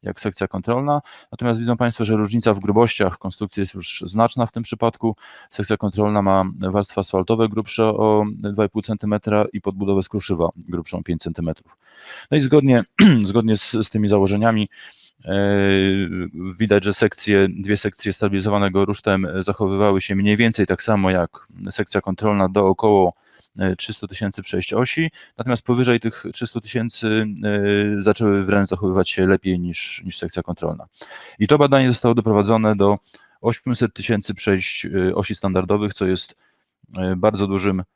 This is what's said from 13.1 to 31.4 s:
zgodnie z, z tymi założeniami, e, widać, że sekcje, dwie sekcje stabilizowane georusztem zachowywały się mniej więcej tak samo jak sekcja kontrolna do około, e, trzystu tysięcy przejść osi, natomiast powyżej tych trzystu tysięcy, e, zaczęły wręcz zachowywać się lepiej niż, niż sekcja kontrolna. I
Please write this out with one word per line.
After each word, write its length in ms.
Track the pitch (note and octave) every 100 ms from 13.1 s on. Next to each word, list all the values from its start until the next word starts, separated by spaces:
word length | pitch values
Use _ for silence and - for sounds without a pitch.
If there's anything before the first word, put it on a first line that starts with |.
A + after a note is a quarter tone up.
| B2+
zgodnie 340 | G2 G#2 A2+ G#2+
z, 140 | -
z 180 | A#2 G#2+
tymi 180 | A2 G#2
założeniami, 600 | G2+ G2 G2+ A2+ A2 G#2 - - - - _ -
e, 100 | G2 G2+ G2+ G2 G2 F#2+ F#2+ F#2 F2+ F2 D#2 F#2 F2+
widać, 240 | A2 G2+
że 100 | G2
sekcje, 540 | G2+ G#2+ - - G2+ G2
dwie 280 | F2+ G2 G#2
sekcje 360 | G#2 - G#2
stabilizowane 580 | F#2+ G#2+ G2 G2+ G2+ G2+
georusztem 560 | F#2+ G2 G2+ - F#2+ F#2+ F2+
zachowywały 640 | F#2+ G2 G2 G2 G#2 F#2+
się 140 | - G2
mniej 220 | G2+ G#2
więcej 300 | A#2 A2 G2
tak 140 | F#2
samo 280 | - G#2+ F#2+
jak 380 | F#2 E2+ - - F2+ G2
sekcja 300 | - G#2 G2+
kontrolna 480 | G2 F#2+ G#2+ G#2 F#2+
do 160 | F#2+ G2
około, 460 | F#2+ A2 G#2 F#2 - _ _ _ -
e, 160 | F#2+ F#2
trzystu 320 | - G#2+ G2+
tysięcy 340 | - G#2 F#2
przejść 320 | F#2+ F#2 F2
osi, 360 | - B2+ - E3 - - -
natomiast 280 | A#2+ A#2+ -
powyżej 340 | A#2+ B2+ A#2+
tych 260 | A2+ - -
trzystu 280 | - A#2+ A#2
tysięcy, 680 | - B2 A2+ - A2+ A2 G#2+ G2+ G#2 G#2 G2+ G2+ G#2 G#2
e, 60 |
zaczęły 400 | G2+ G#2 A2 G2+
wręcz 260 | F#2+ G2+ G2
zachowywać 400 | F2+ F#2+ F#2 F#2
się 180 | - F#2+
lepiej 320 | F#2+ F#2+ F#2
niż, 420 | F2 E2 - - F#2+
niż 120 | -
sekcja 260 | F2 -
kontrolna. 420 | F2 E2+ E2 D#2+ - _ - - -
I 80 | -